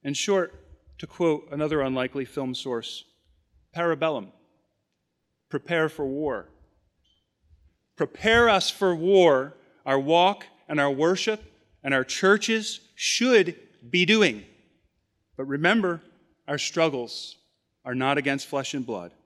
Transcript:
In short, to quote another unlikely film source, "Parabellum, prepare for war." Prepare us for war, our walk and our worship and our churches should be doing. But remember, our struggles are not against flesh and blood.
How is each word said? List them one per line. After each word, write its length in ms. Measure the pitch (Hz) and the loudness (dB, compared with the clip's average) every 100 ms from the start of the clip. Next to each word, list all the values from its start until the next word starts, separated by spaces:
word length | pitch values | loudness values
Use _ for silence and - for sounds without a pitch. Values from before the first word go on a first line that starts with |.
In 100 | 139 | -6
short, 400 | 139 - 196 175 - _ - _ - | -6 0 0 0 -8 _ -20 _ -20
to 80 | - | -18
quote 420 | - 170 151 - | -2 0 0 -4
another 300 | 143 151 151 | -6 -2 -2
unlikely 440 | 135 131 127 143 123 | -2 -2 -4 -6 -8
film 300 | - 131 123 | -8 -8 -8
source, 480 | 135 117 110 - - _ _ _ _ _ _ 165 | -6 -8 -8 -16 -20 _ _ _ _ _ _ -4
"Parabellum, 560 | 170 151 160 139 98 _ _ _ _ _ _ _ _ _ _ _ _ | -2 0 -2 -2 -8 _ _ _ _ _ _ _ _ _ _ _ _
prepare 400 | 143 - 170 160 | -10 -4 -2 -2
for 160 | 156 139 | -4 -6
war." 440 | 139 151 110 - _ _ _ _ _ _ _ _ _ _ _ _ _ _ _ | -4 -6 -6 -10 _ _ _ _ _ _ _ _ _ _ _ _ _ _ _
Prepare 540 | 151 - 214 226 233 | -6 -2 2 4 4
us 220 | 196 - | 4 0
for 240 | - 196 170 | 0 0 0
war, 600 | 170 196 175 135 139 - _ _ - | 4 6 6 4 0 -14 _ _ -2
our 140 | 135 | -2
walk 480 | 139 170 185 202 - _ - | 2 4 4 0 -12 _ -6
and 120 | 151 | 0
our 120 | 143 | 0
worship 520 | 135 160 185 - 214 - _ _ _ | 2 0 0 -2 -4 -10 _ _ _
and 100 | 139 | -2
our 100 | 135 | -2
churches 760 | 131 - 190 208 214 220 214 - _ - | -2 0 2 2 2 -2 -4 -12 _ -8
should 600 | - - 247 233 175 - - _ 120 | -4 0 4 4 4 -4 -20 _ -2
be 160 | 180 | 0
doing. 420 | 180 220 180 107 - _ _ _ _ _ _ _ _ - | 4 4 4 0 -14 _ _ _ _ _ _ _ _ -12
But 80 | 135 | -8
remember, 560 | 143 170 226 190 165 _ _ _ _ - | 0 2 2 0 -4 _ _ _ _ -10
our 100 | 147 | -8
struggles 800 | - 170 165 135 117 - - - _ _ _ _ 131 | -6 0 0 0 -10 -12 -16 -20 _ _ _ _ -8
are 80 | |
not 240 | 127 131 143 | -2 0 0
against 300 | 139 139 - | 0 -4 -6
flesh 260 | 139 131 | -6 -6
and 100 | 143 | -8
blood. 300 | 123 104 87 _ | -6 -8 -10 _